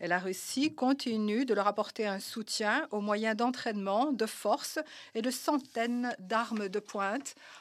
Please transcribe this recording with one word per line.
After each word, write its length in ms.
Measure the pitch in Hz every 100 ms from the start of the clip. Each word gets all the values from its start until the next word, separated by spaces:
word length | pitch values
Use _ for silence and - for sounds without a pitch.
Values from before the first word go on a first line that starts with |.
Et 80 | 170
la 100 | 180
Russie 560 | 185 190 - - 302
continue 680 | 311 254 269 247 220 214 214
de 100 | 269
leur 140 | 208 202
apporter 400 | 208 208 - 214
un 100 | 196
soutien 680 | - 226 214 - 214 247 320
au 100 | 208
moyen 360 | 202 208 220 220
d'entraînement, 760 | 240 247 240 208 196 202 294
de 160 | 254 220
force 540 | - 208 285 - 311 311 - -
et 80 | 226
de 80 | 233
centaines 840 | 247 - 302 - 233 233 240 247 -
d'armes 500 | 185 226 226 220 196
de 120 | 208
pointe 560 | 202 208 196 240 285 - - -